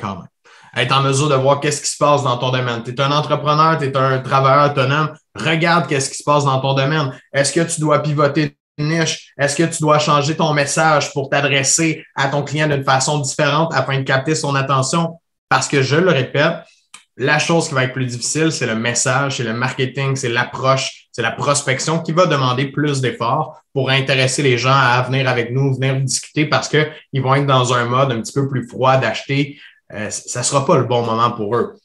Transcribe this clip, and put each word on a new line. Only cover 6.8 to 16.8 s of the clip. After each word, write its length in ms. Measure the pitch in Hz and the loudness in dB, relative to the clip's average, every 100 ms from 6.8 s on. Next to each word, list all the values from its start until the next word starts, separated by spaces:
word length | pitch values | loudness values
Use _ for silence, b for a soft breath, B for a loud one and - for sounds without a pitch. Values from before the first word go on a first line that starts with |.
| 139 156 139 127 B | 0 0 -2 -6 B
Est-ce 200 | 139 - | -2 0
que 80 | 170 | 0
tu 200 | 170 - | -2 -2
dois 200 | 151 147 | 2 2
pivoter 560 | 147 147 143 143 147 _ _ - | 2 2 2 2 -2 _ _ -6
une 100 | 151 | -2
niche ? 440 | 165 160 - - - | 0 -2 -4 -10 -2
Est-ce 160 | 139 | -2
que 80 | - | 0
tu 180 | 170 - | 0 0
dois 200 | 156 151 | 2 2
changer 340 | - 147 135 | 4 2 2
ton 180 | 156 160 | 0 0
message 600 | 147 139 - 160 151 139 | 0 0 2 2 2 0
pour 160 | 143 135 | -6 -2
t'adresser 760 | 143 139 139 135 - 165 156 - - | 0 2 0 2 2 0 -2 -8 -4
à 100 | 139 | -2
ton 160 | 143 | -2
client 240 | 131 147 151 | -4 -2 0
d'une 160 | 139 | 0
façon 360 | 139 131 135 147 | 0 0 0 -2
différente 540 | 135 - 147 147 160 | -4 0 0 2 0
afin 260 | 135 131 135 | 0 0 -2
de 40 | |
capter 320 | 135 135 151 | 0 0 0
son 220 | 156 143 139 | -2 0 -2
attention ? 640 | 135 135 131 170 165 - _ _ - | 0 0 0 0 -2 -6 _ _ -2
Parce 200 | 135 - | -2 0
que, 120 | 143 | 0
je 120 | 127 | 2
le 160 | 147 180 | 2 2
répète, 440 | 139 123 139 160 165 b b | 2 0 0 0 0 b b